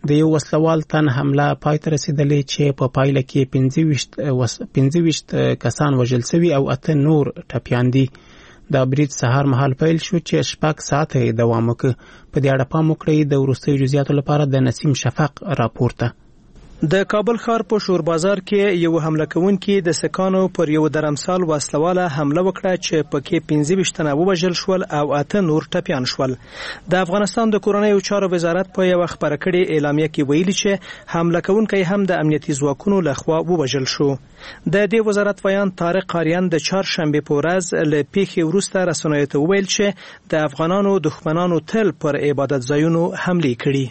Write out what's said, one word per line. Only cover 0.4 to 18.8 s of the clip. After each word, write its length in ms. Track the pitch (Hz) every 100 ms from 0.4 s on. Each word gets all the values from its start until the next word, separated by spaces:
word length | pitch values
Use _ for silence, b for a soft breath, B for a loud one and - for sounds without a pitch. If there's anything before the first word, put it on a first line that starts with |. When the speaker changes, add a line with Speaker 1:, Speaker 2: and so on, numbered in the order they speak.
| - 156 165 160
Speaker 1:
تن 280 | 151 156 151
حمله 460 | 127 139 139 143
پای 240 | 139 147 151
ته 120 | 160
رسېدلې 520 | 156 - 147 143 147
چې 300 | 139 - 143
په 160 | 139 131
پایله 320 | - 139 139
کې 260 | 131 143 131
پنځه 240 | 135 131 147
ویشت 420 | 160 135 - -
وس-، 420 | 147 127 117 - -
پنځه 280 | - 135 170
ویشت 340 | 165 147 - 135 127 127
کسان 340 | 120 - 147
وژل 260 | 131 123 123
سوي 340 | 120 175 170
او 160 | 139 135
اته 240 | 127 -
نور 320 | 147 143 156 156
ټپیان 640 | - - 123 - 123 127
دي. 200 | 131 131 B B B B B -
دا 120 | 139
برید 240 | 131 135 147
سهار 340 | - 123 131
مهال 280 | 139 127 139
پیل 240 | 131 160 165
شو 220 | - 170
چې 180 | - 156
شپږ 340 | - - 156 156
ساعته 420 | - 143 156 135
یې 120 | 120
دوام 380 | 113 117 117 117
وکړ. 220 | 117 135 120 B B B
په 80 | 151
دې 60 | 139
اړه 180 | 131
پام 280 | 131 160 156
وکړئ. 340 | 156 - 151 147
د 80 |
وروستیو 420 | 143 135 127 - 143
جزئیاتو 360 | 131 143 139
لپاره 320 | 143 139 151
د 120 | 143 131
نسیم 380 | 127 - 156
شفق 480 | 131 - - 151 -
راپور 480 | 196 135 113 - 123
ته. 220 | - 120 - - - - - - -
Speaker 2:
د 200 | 156 190
کابل 340 | 190 214 208 233
ښار 260 | - 226
په 160 | - 208
شور 220 | 190 180
بازار 360 | 160 165 190 202
کې 180 | 185
یو 440 | 202 202 175